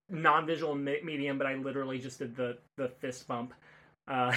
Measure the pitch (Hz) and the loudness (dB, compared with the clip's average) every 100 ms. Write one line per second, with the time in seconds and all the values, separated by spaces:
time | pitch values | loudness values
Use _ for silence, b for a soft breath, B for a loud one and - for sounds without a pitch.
0 | _ 170 160 151 156 160 156 143 139 147 | _ 2 6 6 4 0 0 0 0 -2
1 | 165 147 139 139 135 135 135 135 135 131 | -2 -2 -2 0 0 0 -2 -2 -2 -4
2 | 127 - 131 120 123 123 - - 127 127 | -6 -8 -8 -2 -2 -4 -12 -6 -4 -4
3 | 135 127 - 120 123 - B B B B | -8 -8 -4 -4 -4 -8 B B B B
4 | - 135 123 | -2 2 4